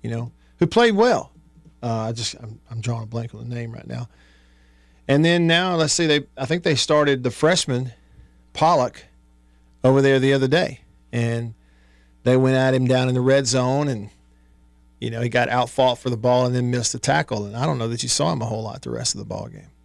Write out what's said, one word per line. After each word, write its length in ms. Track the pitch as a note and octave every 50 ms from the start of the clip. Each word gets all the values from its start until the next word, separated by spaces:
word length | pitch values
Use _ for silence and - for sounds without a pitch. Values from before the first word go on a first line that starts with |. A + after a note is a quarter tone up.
you 80 | - A2+
know, 220 | A2+ A#2 A#2 A#2+ - _ _ _ _ _
who 80 | F3
played 280 | E3 - A3+ A#3+ A#3 G#3
well. 360 | G3 A3+ B3 G#3+ A#2 - - _ - _ _ _ - _ - _ _ A#2+
Uh, 240 | A#2+ A2+ A2+ A2
I 40 | A2+ A#2
just, 220 | A#2 A2+ - -
I'm, 240 | - A#2 G#2+ A2+ - _ _
I'm 100 | A#2+ A2+
drawing 220 | G#2 B2 A#2 A2+ A2+
a 40 |
blank 260 | G#2+ A2+ A#2 A2+ A#2 -
on 140 | G#2+ A#2
the 80 | A#2+ B2
name 160 | A#2+ A#2 A2+
right 160 | A2+ - -
now. 200 | A#2 A#2+ A#2+ B2 - _ _ _ _ _ _ _ _ _ _ _ _ _ _ _ _ _ _ _
And 180 | - C3+ C#3+ D#3+
then 200 | E3+ F3 F3 E3+
now, 300 | E3 E3 E3+ F#3 F#3 F3+
let's 180 | E3 D#3+ C#3+ -
see, 140 | - E3+
they, 180 | D#3 D3 D3 - _ _
I 80 | B2+ C3+
think 180 | A#2 D#3+ F3 -
they 120 | - D3
started 480 | B2 - - D3+ D3+ D3 C#3+ C#3 B2+ B2
the 80 | B2
freshman, 600 | - - - D#3 F#3 - - D3 B2+ B2 B2+ B2 - _ _ _ - - - _ _ _ _ _ _
Pollock, 500 | - D#3 E3 F3 D3 B2 - - - - _ _ _ _ _ _ _ _ _ _ _ _ _ _ _ -
over 180 | B2+ C3+ C#3
there 180 | C3+ C#3 C3+ C3+
the 140 | B2+ C3+ C#3
other 140 | C3+ C3+
day, 340 | C3 C#3+ F3 - - C#3 - - _ _ _ _ _
and 420 | - A#2+ A#2 A#2 A#2 A#2 A#2 A2+ A2 _ _ _ _ _ _ _ _ _ _ _ _ _ _
they 140 | B2+ B2+
went 180 | C3 C3 C3 C3
at 180 | C3 C3 C3 C3
him 140 | C3 C3
down 220 | B2 C3 B2+ B2+ B2+
in 60 | B2+
the 60 | B2+
red 240 | B2 C3 C3+ C#3 C#3
zone, 420 | A#2 B2+ C3 B2 B2+ C3+ C#3+ D3
and, 220 | C#3+ B2 G#2+ G2+ G2+ _ _ _ _ _ _ _ _ _ _ _ _ _ _ _ _ _ _
you 80 | A#2+ A#2
know, 100 | A2+ A#2
he 80 | A#2+ A#2+
got 200 | A2 B2 A#2+ -
out 180 | A#2+ B2 B2
fought 300 | A#2 - - B2+ B2+ A#2+
for 140 | - - B2+
the 60 | A#2+
ball 280 | G#2+ A2+ B2 B2 B2+ B2+
and 100 | B2 B2
then 140 | B2 B2 B2
missed 240 | B2 B2 A2+ - -
the 60 | B2+
tackle, 460 | - - C#3 D#3 D#3 - B2+ G#2+ G#2
and 120 | G2+ G#2+
I 80 | A#2+ C3+
don't 140 | D#3+ D3+ B2
know 80 | A2+
that 160 | A2+ A#2 A#2 -
you 60 | B2
saw 220 | - - C#3+ D#3+
him 100 | E3+ B2+ A2+
a 20 |
whole 160 | A2+ A2 A2
lot 220 | A2 G#2+ A#2 - -
the 80 | B2
rest 240 | A#2+ A#2 B2 - -
of 40 | G2+
the 60 | G#2
ball 220 | G#2+ G2+ G2 -
game. 240 | - - - F#2+ - _ _